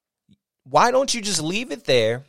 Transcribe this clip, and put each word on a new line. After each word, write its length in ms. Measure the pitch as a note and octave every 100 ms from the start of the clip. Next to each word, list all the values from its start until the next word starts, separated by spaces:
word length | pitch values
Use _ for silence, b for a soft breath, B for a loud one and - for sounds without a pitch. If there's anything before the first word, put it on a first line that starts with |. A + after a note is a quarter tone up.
| _ _ _ _ _ _
Why 280 | C3 C#3+ A#3
don't 200 | B3+ C#4 A#3
you 60 |
just 200 | G3+ E3
leave 300 | D3+ G3+ C4
it 140 | C4+ -
there 400 | B2+ A2 A#2+